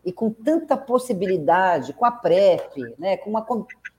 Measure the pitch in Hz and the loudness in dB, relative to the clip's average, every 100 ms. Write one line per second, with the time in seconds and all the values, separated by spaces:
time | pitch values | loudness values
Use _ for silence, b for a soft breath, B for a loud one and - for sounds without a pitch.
0 | 180 180 220 220 226 330 320 262 - 247 | -10 -4 -4 -2 0 0 0 -4 0 -2
1 | 247 190 190 185 147 175 190 165 123 - | 0 -4 -2 0 2 4 4 0 -2 -2
2 | 240 233 175 180 196 165 - 139 117 117 | -2 0 2 4 4 4 -2 -10 -12 -6
3 | 190 185 208 214 220 226 - - - | -4 -4 -4 -6 -4 -6 -8 -16 -20